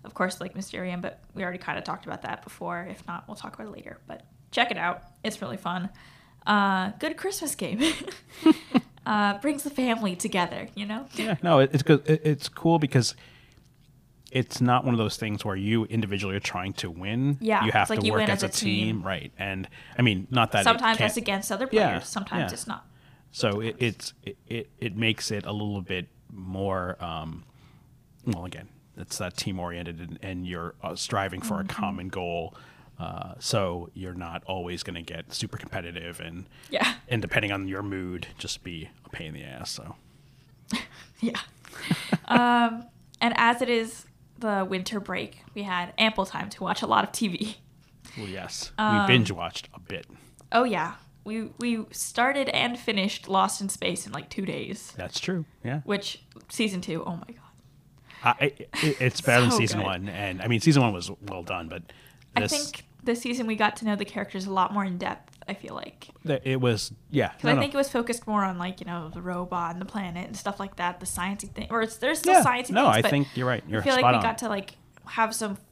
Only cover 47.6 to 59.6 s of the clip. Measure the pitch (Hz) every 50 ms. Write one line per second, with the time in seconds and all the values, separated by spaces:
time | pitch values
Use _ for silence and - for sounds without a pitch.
47.6 | - - - - _ _ - - - - - - 107 98 95 95 90 - - -
48.6 | - - - - 214 214 208 208 202 196 233 127 107 90 98 85 87 85 - -
49.6 | - - - - 90 - 98 - - - - - - - _ - - - - 226
50.6 | 254 247 208 170 156 170 - - - - _ - - 208 220 226 220 - - -
51.6 | 240 240 233 220 214 - - - - - - - 240 262 277 285 269 - - -
52.6 | - 240 240 233 - - 214 196 190 208 - - - - 190 190 190 196 - -
53.6 | 202 196 - - - 185 175 - - 202 - 127 - - - - 196 170 151 143
54.6 | - - - 214 - - - - 90 - - - - - 185 175 156 - - _
55.6 | - 120 131 151 143 - - - - - - - - _ - - - - - -
56.6 | 226 214 190 180 185 - 165 165 - - 175 170 - - 233 - - - _ -
57.6 | _ - _ - _ _ _ - - - - - - 123 123 - 139 147 - -
58.6 | - - - - - 156 139 - 127 123 - - - - 123 123 123 120 123 117